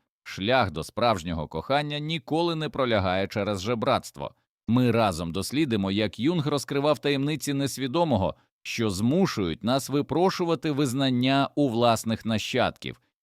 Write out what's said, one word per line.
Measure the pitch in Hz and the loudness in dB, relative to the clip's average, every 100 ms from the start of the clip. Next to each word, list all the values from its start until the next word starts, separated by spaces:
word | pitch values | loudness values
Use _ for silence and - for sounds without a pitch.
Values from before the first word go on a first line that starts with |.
| _ _ | _ _
Шлях | - - 101 131 98 | -14 -4 0 2 2
до | 76 | -2
справжнього | 78 - 117 98 85 80 73 | -8 -2 0 0 -2 -6 -6
кохання | 80 - 139 147 147 | -8 -2 -2 -2 -6
ніколи | 151 160 - 156 170 | -6 -6 -2 -2 0
не | 160 151 | -2 -4
пролягає | 143 123 107 92 92 98 | -2 0 2 2 0 0
через | 107 98 98 | -2 -2 -2
жебратство. | 101 120 131 104 - 71 65 - _ _ - | -2 -2 0 0 -2 -10 -12 -14 _ _ 2
Ми | 120 123 | 4 4
разом | 113 107 82 85 | 4 2 0 -4
дослідимо, | 87 95 131 156 110 98 | -4 -2 -2 0 0 0
як | 101 107 - | 0 0 0
Юнг | 135 175 143 | 0 0 0
розкривав | 143 - 143 147 143 | -4 -2 0 2 2
таємниці | 143 139 143 156 143 | 0 0 0 -2 -2
несвідомого, | 139 139 - 131 156 165 110 87 - _ _ | -2 -2 -4 -2 0 2 2 0 -4 _ _
що | - - 110 | -8 -2 -2
змушують | 92 117 170 190 - 87 76 | 0 2 2 2 2 -2 -2
нас | 110 135 - | -2 -2 0
випрошувати | 143 - 151 185 - 170 165 160 | -2 0 2 2 0 -2 -2 -2
визнання | 139 143 131 135 123 131 139 135 | 0 0 0 0 2 2 2 2
у | - 139 | 2 2
власних | 113 120 113 113 110 113 | 4 4 4 0 -4 -2
нащадків, | 107 - 127 98 - 65 - _ _ | -2 0 0 0 -2 -10 -12 _ _